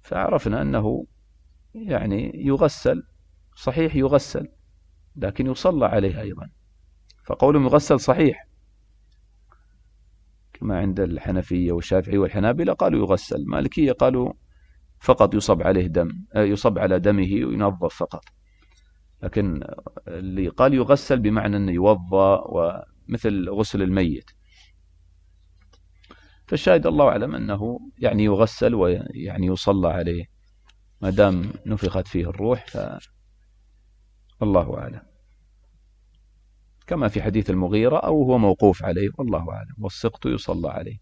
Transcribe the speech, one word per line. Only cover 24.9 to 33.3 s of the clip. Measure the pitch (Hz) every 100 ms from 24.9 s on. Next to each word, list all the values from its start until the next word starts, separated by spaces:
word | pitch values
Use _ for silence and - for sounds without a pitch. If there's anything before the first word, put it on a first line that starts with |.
| _ _ _ _ _ _ _ _ _ _ _ _ - _ _ -
فالشاهد | 160 - 170 160
الله | 151 135
أعلم | - 147 127
أنه | 104 101 110 120 277 -
يعني | 123 104
يغسل | 107 98 110 - 117 117
ويعني | 90 90 - - 87 95 90
يصلى | 92 - 98 85
عليه | 87 85 85 87 _ _ _ _ _ _ _
ما | 95
دام | 95 101 90 98 - -
نفخت | 107 92 95 92
فيه | 90 85
الروح، | 87 107 123 - - - - - _ _